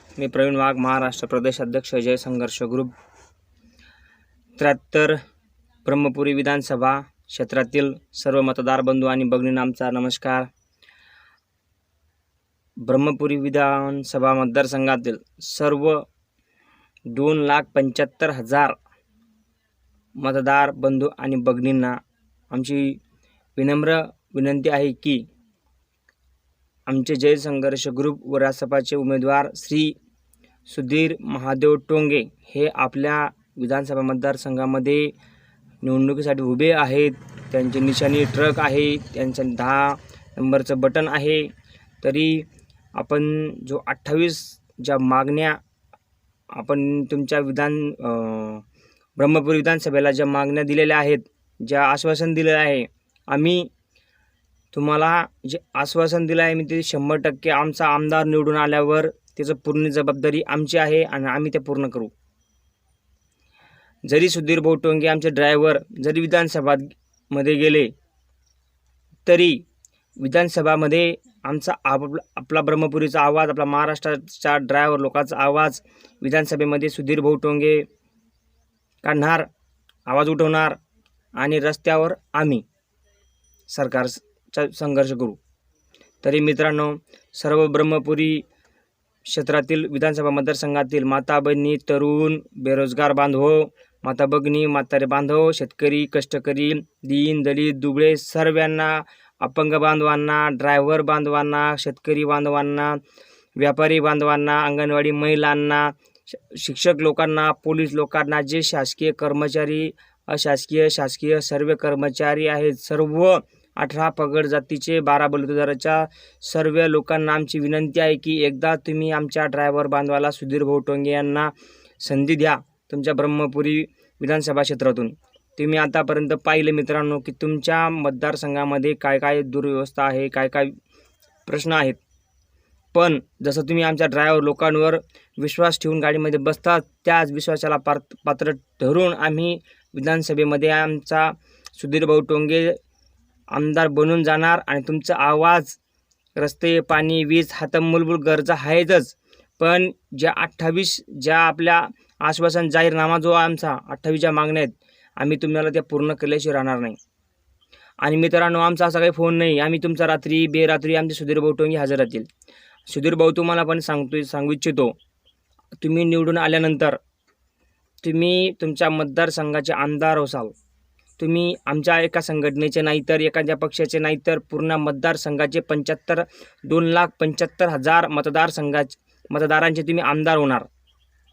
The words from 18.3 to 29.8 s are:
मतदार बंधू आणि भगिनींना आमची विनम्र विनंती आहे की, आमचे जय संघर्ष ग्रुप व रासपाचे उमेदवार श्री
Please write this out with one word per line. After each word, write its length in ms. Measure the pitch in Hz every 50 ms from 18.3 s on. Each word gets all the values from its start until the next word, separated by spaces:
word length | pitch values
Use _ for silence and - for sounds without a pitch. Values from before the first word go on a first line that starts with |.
| 143 131 113 113 135 143 143 135 - - _ _ _ _ _ _ _ _ _ _ _ _ _ _ _ _ _ _ _ _ _ _ _ _ _ _ -
मतदार 560 | 127 127 135 135 135 127 139 139 143 143 143
बंधू 380 | 139 127 131 135 135 131 127 127 - -
आणि 180 | 131 135 135
भगिनींना 640 | 127 123 131 123 123 127 135 135 131 127 123 123 120 - _ _ _ _ _ _ _ _ _
आमची 460 | 127 127 131 135 143 139 139 135 135 - - _ _ _ _ _ _ _ _ _ _ 139
विनम्र 440 | 135 143 147 147 151 156 160 160 156 - - _ _ _ -
विनंती 360 | - 135 139 143 143 131 160
आहे 220 | 143 139 143 143
की, 340 | 123 - - 151 139 120 113 - _ _ _ _ _ _ _ _ _ _ _ _ _ _ _ _ _ _ _ _ _ _ _ _ _ _ _ _ _ _ _ 131
आमचे 280 | 135 135 127 151 156
जय 200 | 127 135 147 151
संघर्ष 520 | 143 139 151 143 135 135 139 135 131 - 143
ग्रुप 400 | 123 131 139 151 143 147 - 135
व 100 | 139 139
रासपाचे 580 | 135 135 135 - 139 123 139 139 127 - 147
उमेदवार 520 | 143 135 131 135 131 127 139 139 139 139 - -
श्री 380 | - - - 151 156